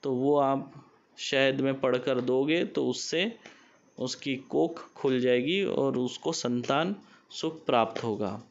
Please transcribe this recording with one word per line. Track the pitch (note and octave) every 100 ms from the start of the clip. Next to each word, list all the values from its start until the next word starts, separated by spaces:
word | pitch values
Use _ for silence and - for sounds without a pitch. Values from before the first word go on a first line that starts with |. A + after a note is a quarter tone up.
तो | C#3+
वो | B2+ C3+ D3
आप | C#3 C#3 C#3 - - _ _ -
शहद | - C#3 C3+ C3+
में | C3+ C3+
पढ़कर | C3+ B2+ B2+ B2+
दोगे | B2 B2+ C#3 E3
तो | G3 - B2+
उससे | B2 - D#3+ G3+ A3+ - - - _ _ -
उसकी | B2+ - C#3+ C3
कोख | C3+ C#3+ D#3+ E3+ -
खुल | - C#3+ C3
जाएगी | B2+ B2 B2+ F#3+
और | G3 - C3+ B2+
उसको | B2+ - -
संतान | E3 B2+ B2 A#2+ C3+ E3+ G3+ - - _
सुख | - D#3+ D#3+ -
प्राप्त | B2+ A2+ -
होगा। | A#2 G#2 G#2 G2+ -